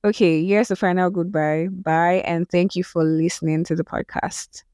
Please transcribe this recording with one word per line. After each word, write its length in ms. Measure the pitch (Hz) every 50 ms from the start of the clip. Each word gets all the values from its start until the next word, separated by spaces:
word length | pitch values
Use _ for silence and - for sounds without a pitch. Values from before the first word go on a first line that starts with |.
Okay, 440 | - 208 202 - 214 170 160 156 165
here's 220 | 190 202 214 240 -
the 80 | 196
final 340 | - 214 185 180 185 185 180
goodbye. 580 | 196 180 165 180 202 156 151 151 151 160 165 190
Bye, 520 | 190 185 190 160 160 160 170 175 180 185 -
and 240 | - 170 165 180 _
thank 260 | - 175 180 196 -
you 100 | 175 180
for 200 | - - 170 160
listening 600 | 160 160 160 160 170 - - - 160 156 160 175
to 100 | - 160
the 100 | 165 -
podcast. 760 | - - - - - - - - - - - - _ _ - _ _